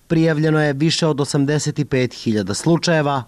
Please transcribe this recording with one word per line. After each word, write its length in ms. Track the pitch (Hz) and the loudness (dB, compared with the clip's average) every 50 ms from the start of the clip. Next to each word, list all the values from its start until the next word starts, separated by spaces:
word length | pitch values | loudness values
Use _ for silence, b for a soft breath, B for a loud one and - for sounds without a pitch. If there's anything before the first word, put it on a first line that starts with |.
| _ - | _ -2
Prijavljeno 560 | 170 160 160 165 156 147 156 156 156 156 151 | 0 2 2 2 2 2 2 2 2 2 2
je 100 | 147 139 | 0 0
više 340 | 135 156 165 - - 170 156 | 0 0 0 0 0 0 0
od 140 | 147 131 | 0 0
osamdeset 580 | 143 - - 147 139 143 151 147 - 147 - 151 | -2 -2 0 0 0 0 0 -2 -2 -4 -4 -4
i 60 | 139 | -4
pet 280 | - 139 127 127 120 - | -2 0 0 0 -2 -4
hiljada 400 | - - 120 107 107 98 92 101 | -6 -4 -2 0 0 0 -2 -4
slučajeva, 680 | - - 160 170 160 - 175 165 156 143 143 143 131 117 | -2 0 2 0 2 2 0 0 0 0 0 -2 -4 -6